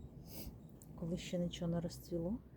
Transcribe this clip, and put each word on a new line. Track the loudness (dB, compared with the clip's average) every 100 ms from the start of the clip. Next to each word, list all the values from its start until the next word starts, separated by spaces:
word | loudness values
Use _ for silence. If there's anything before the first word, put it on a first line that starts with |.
| -10 -10 -8 -6 -6 -8 -10 -12 -12 -4
Коли | 0 0
ще | 2 4
нічого | 4 4 4
не | 4
розцвіло, | 2 -2 0 2 4 2 -2